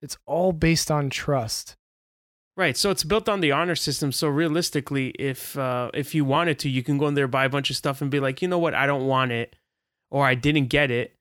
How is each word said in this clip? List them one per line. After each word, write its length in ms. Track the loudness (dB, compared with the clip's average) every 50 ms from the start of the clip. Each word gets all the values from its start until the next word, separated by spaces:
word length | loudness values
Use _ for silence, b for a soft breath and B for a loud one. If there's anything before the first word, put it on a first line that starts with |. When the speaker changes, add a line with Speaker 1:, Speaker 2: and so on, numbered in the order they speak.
Speaker 1:
it's 160 | -12 -14 -14 -14 _
all 260 | -4 -2 2 2 2 2
based 360 | 2 4 4 4 4 2 0
on 200 | 0 0 0 0
trust. 640 | -4 -4 -2 0 0 0 0 -2 -6 -8 -8 -12 -18 _ _ _ _ _ _ _ _ _ _ _ _ _ _ _ _
Speaker 2:
Right. 220 | 0 0 0 2 2
So 140 | 2 2
it's 120 | 2 0 0
built 240 | 0 0 0 2 0
on 140 | 0 2
the 100 | 2 2
honor 240 | 2 2 2 0 -2
system. 360 | -2 -2 -4 -2 -2 -2 -2
So 160 | -2 0 0 0
realistically, 800 | 2 2 2 2 2 0 0 0 -2 -4 -4 -2 -2 -2 -2 -2 -4 -6
if, 380 | -6 -6 -6 -6 -10 -12 -8 -4
uh, 320 | -4 -2 -2 -2 -4 -4 -4
if 200 | -6 -6 -2 0
you 100 | 0 2
wanted 360 | 2 2 2 2 2 0 -2
to, 100 | -2 -2
you 140 | -2 -2 0
can 140 | 0 0 2
go 100 | 2 2
in 80 | 2
there, 120 | 0 0 0
buy 180 | 0 0 0
a 40 | 0
bunch 200 | 0 0 -2 -2
of 40 | -4
stuff 260 | -2 -2 -4 -4 -2
and 100 | -4 -2
be 80 | 0 0
like, 220 | 0 -2 -2 -2
"You 60 | -2 -2
know 120 | 0 0
what? 160 | 0 0 0
I 100 | 2 2
don't 220 | 2 0 0 0 2
want 240 | 2 2 2 0
it, 240 | 0 -4 -4 -6 -10 _ _ _ _ _ _ _ _ _ _ _
or 140 | -2 0 2
I 100 | 2 2
didn't 320 | 2 2 2 4 4 2 2
get 240 | 2 2 2 2
it." 240 | 2 -2 -2 -4 _ _